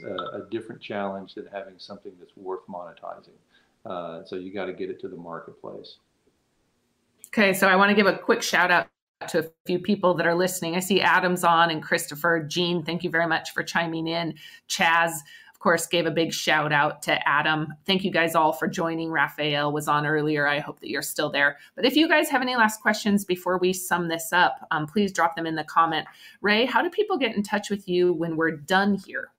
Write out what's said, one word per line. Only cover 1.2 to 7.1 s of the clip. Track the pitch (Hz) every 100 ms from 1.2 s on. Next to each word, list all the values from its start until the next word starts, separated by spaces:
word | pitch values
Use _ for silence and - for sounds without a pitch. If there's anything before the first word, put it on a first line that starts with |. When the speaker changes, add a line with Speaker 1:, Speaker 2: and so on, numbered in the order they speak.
| 92 107
Speaker 1:
than | 92
having | 101 95 90
something | - 98 101 90
that's | 82 -
worth | 95 92 -
monetizing. | 90 85 80 90 87 - 87 _ _ _ _ 110
Uh, | 90 85 85 80
so | 92
you | 95
gotta | 101 92
get | 90 92
it | 92
to | 95
the | 87
marketplace. | 85 82 - - - - - - _ _ _ _ _ _ _ _ _ _ _